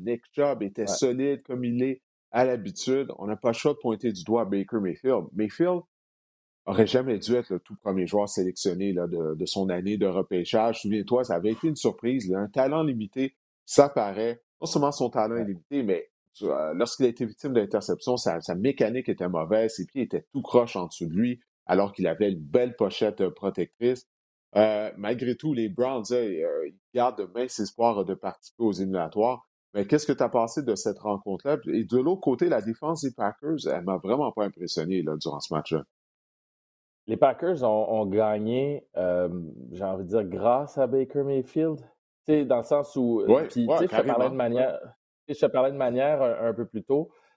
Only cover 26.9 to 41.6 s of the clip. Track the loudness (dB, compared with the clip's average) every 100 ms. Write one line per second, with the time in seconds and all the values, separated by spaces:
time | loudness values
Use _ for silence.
26.9 | 0 0 0 -8 -6 -6 -4 -6 2 2
27.9 | 2 0 -4 -6 -10 -14 -2 0 0 -2
28.9 | -2 -2 2 0 0 _ _ _ -4 2
29.9 | 2 2 0 2 2 0 -2 -2 -2 -2
30.9 | -4 -2 -4 -4 -6 -2 -2 0 -2 2
31.9 | 2 2 0 0 2 2 2 -2 -4 -4
32.9 | -4 -4 -2 -4 -4 -4 -4 -2 -2 -2
33.9 | -2 0 0 0 -2 -4 -4 -8 -4 -2
34.9 | -2 -2 -4 -6 -8 -4 -4 -2 -4 -4
35.9 | _ _ _ _ _ _ _ _ _ _
36.9 | _ -6 4 4 4 -2 0 2 2 2
37.9 | 0 0 2 2 2 0 0 -2 -4 -8
38.9 | -2 0 0 0 -4 -10 -14 -14 -6 -6
39.9 | -4 -2 0 0 0 2 2 0 -2 0
40.9 | 2 0 -2 -2 -2 -2 0